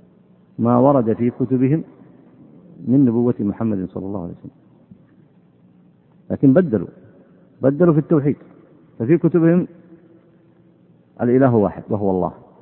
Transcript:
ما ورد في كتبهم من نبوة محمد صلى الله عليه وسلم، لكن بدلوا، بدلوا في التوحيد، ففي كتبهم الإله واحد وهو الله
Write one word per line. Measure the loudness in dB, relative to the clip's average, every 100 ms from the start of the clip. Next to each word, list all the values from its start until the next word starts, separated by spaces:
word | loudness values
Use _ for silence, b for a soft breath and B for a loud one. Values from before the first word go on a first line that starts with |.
| _ _ _ _ _ -4
ما | 0 4
ورد | 4 4 0
في | -2 -2
كتبهم | -2 -2 0 0 -2 -6 -18 -20 -20 -20 -20 -20 -20 -20 -12 -2
من | 2 2
نبوة | 2 -2 -2
محمد | -4 -4 -6 -6 -8
صلى | -10 -10
الله | -10
عليه | -12
وسلم، | -14 -20 -20 _ _ _ -20 _ _ _ _ _ _ _ _ _ _ _ _ -10
لكن | 0 4
بدلوا، | 4 2 -2 -6 -16 -20 -20 _ _ _ -4
بدلوا | -2 2 2
في | 2
التوحيد، | 0 0 -2 -6 -12 -20 _ _ _ -8
ففي | -2 0
كتبهم | 0 2 2 2 -2 -10 -20 -20 _ _ _ _ _ _ _ _ _ _ _ -6
الإله | 0 2 2 2
واحد | 0 -4 -8
وهو | -4 -2
الله | -2 -4 -8 -20 _